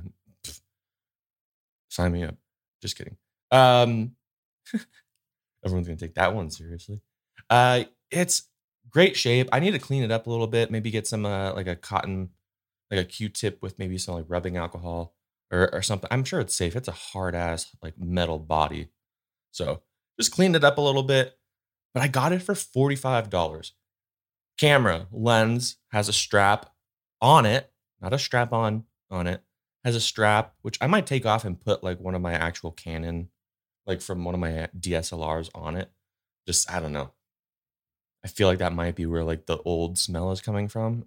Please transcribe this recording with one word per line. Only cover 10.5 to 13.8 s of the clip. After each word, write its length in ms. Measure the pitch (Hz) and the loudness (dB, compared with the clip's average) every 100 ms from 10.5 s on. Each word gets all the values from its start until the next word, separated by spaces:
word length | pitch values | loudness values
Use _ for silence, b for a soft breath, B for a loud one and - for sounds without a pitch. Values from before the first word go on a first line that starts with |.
| 117 113 | 0 0
Maybe 220 | 110 110 | -2 -2
get 160 | 110 107 | -2 -2
some, 180 | 110 104 | -2 -2
uh, 280 | 98 98 | -2 -2
like, 140 | 101 92 | -4 -4
a 80 | 85 | -6
cotton, 540 | - 98 - 95 92 - _ _ _ _ _ | -4 -4 -2 -4 -6 -12 _ _ _ _ _
like, 80 | 98 | -2
a 60 | 87 | -2
Q-tip 560 | - 107 - 107 - | -4 -8 -4 -4 -4
with 180 | 98 | -8
maybe 180 | - | -8